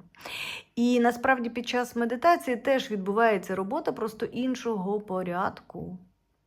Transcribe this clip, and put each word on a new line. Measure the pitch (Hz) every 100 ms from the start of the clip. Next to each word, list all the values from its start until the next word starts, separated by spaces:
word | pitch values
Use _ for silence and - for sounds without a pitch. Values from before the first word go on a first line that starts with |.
| - _ - - - - - -
І | 240 247
насправді | 240 240 269 262 233
під | 240 240
час | 247 240 240
медитації | 233 247 339 339 302 233
теж | 277 269 262
відбувається | 208 185 208 233 196 180 190
робота | 190 262 -
просто | 233 220 - 233
іншого | 226 254 247 233 214 185 208
порядку. | 208 185 175 175 214 - - - 165 180 - _ _ _